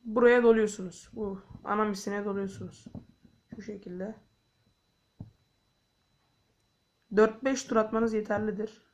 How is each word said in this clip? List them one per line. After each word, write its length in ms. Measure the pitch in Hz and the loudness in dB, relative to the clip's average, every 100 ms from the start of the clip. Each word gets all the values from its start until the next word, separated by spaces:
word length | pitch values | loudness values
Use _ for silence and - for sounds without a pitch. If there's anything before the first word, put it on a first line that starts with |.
Buraya 380 | 240 220 240 247 | -2 4 6 8
doluyorsunuz. 680 | 233 226 214 214 185 - - | 6 6 2 -2 -12 -12 -18
Bu 300 | - 147 - - - | -10 -8 -10 -14 -16
ana 200 | - 208 | -4 -2
misineye 400 | 214 196 - 202 | 0 -2 -6 -6
doluyorsunuz. 600 | 208 196 196 - 185 - - - - _ _ _ _ | -4 -6 -6 -8 -14 -16 -16 -16 -18 _ _ _ _
Şu 80 | - | -16
şekilde. 520 | 208 202 185 180 196 220 _ _ _ _ _ _ _ _ _ _ - _ _ _ _ _ _ _ _ _ _ _ _ _ _ _ _ _ _ 202 | -12 -14 -12 -10 -10 -10 _ _ _ _ _ _ _ _ _ _ -20 _ _ _ _ _ _ _ _ _ _ _ _ _ _ _ _ _ _ 4
Dört 280 | 220 214 | 4 4
beş 200 | 269 262 | -2 -2
tur 120 | - 226 | 0 0
atmanız 380 | 214 220 226 | 2 0 0
yeterlidir. 680 | 220 214 208 214 196 208 - _ | 0 -2 -2 -2 -4 -8 -10 _